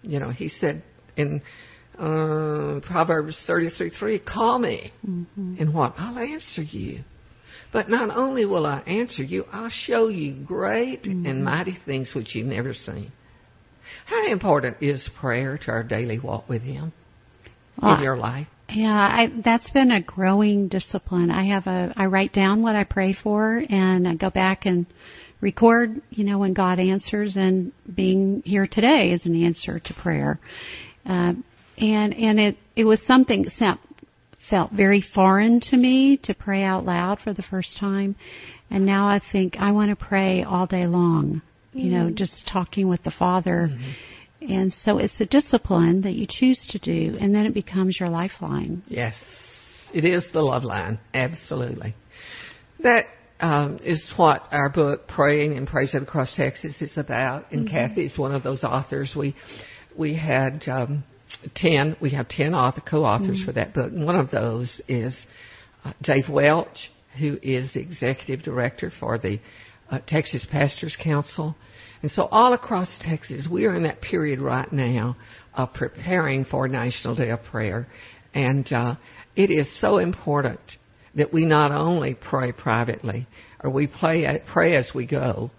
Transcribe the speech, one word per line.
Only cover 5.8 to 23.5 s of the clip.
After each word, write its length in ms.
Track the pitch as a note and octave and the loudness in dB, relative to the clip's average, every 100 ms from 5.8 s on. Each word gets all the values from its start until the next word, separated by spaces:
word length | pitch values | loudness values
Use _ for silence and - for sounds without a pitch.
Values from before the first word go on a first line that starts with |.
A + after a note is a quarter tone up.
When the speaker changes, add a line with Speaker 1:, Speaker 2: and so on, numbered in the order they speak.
| C#3 - | 0 -2
Speaker 1:
"I'll 200 | G3+ B3 | -10 -6
answer 440 | A#3+ D#4 - - | -8 -8 -10 -10
you. 380 | D3+ - - - C3+ - - - - - - | -10 -10 -10 -10 -16 -20 -20 -20 -20 -20 -6
But 160 | A3+ G#3+ | -4 0
not 220 | A#3 A3 A3+ | 0 0 0
only 300 | C4+ C4 G3+ | 0 0 0
will 200 | F#3 D3+ | 0 0
I 140 | C#3 | -4
answer 420 | - G3+ A#3+ - | -4 -4 -4 -6
you, 220 | C3+ F#3 - | -6 -6 -8
I'll 180 | G3 A3+ | -12 -10
show 380 | - - A#3 A3+ | -10 -2 0 2
you 360 | F#3+ D3 C3+ | 0 -6 -8
great 600 | C#3 F3+ F#3+ A3 B3 - | -8 -4 -2 -2 -2 -6
Speaker 2:
Mm-hmm. 220 | - F#3 D#3+ | -6 -4 -4
Speaker 1:
and 180 | C3 | -2
mighty 320 | C3+ D3 - F3+ | -2 -2 -4 -8
things 280 | - C3+ B2+ | -6 -6 -6
which 200 | C3 G#2+ | -8 -8
you've 120 | G#2+ A#2+ | -6 -4
never 280 | A2 B2+ | -4 -6
seen." 380 | B2+ - D2+ G#2 - _ _ _ _ _ _ - - - | -10 -12 -12 -14 -18 _ _ _ _ _ _ -20 -20 -6
How 200 | A4+ G#4+ | -2 0
important 480 | G3+ G3+ D3 B2 - | 0 2 2 2 -2
is 280 | C#3+ C3+ - - | -2 -2 -8 -8
prayer 380 | C3+ A#2 C3+ D3 | -2 -2 -2 -6
to 120 | - | -4
our 120 | A2+ | -6
daily 340 | A2+ G#2+ A#2+ A2 | -2 -4 -2 -4
walk 300 | B2 G#2+ - | -6 -8 -6
with 140 | A#2+ | -6
Him 300 | B2+ C3+ D#3+ - _ _ _ _ - _ _ - | -6 -8 -10 -12 _ _ _ _ -20 _ _ 0
Speaker 2:
Well, 160 | G#3 G3+ | 2 4
Speaker 1:
in 60 | |
your 140 | C#3 B2+ | 2 -2
life? 300 | A2+ C3 D#3 _ - | -4 -6 -10 _ -6
Speaker 2:
Yeah, 240 | G#3+ A3 | 0 2
I, 320 | G#3+ G3+ A#3 A#3 B3 | 4 4 4 2 2
that's 240 | A#3 A#3 - | 2 2 2
been 200 | C#4 B3+ | 4 6
a 100 | G#3+ | 4
growing 680 | - - F#3 G3 G#3+ G3+ F#3+ | 0 0 4 4 4 4 0
discipline. 640 | F#3 - F#3+ - F3+ F3 | -2 -4 -8 -2 0 2
I 140 | F3 F#3+ | 2 0
have 180 | G3 F#3+ | 0 0
a, 260 | F3+ F3+ - | -2 -2 0
I 100 | F#3+ | 2
write 260 | F#3+ G3 | 2 2
down 300 | G#3 F#3+ G#3 | 4 4 4
what 140 | A3+ G#3+ | 2 2
I 80 | |
pray 280 | G3+ - F#3+ F#3+ | 0 0 0 0
for, 400 | G#3+ G#3 A3 | 0 0 2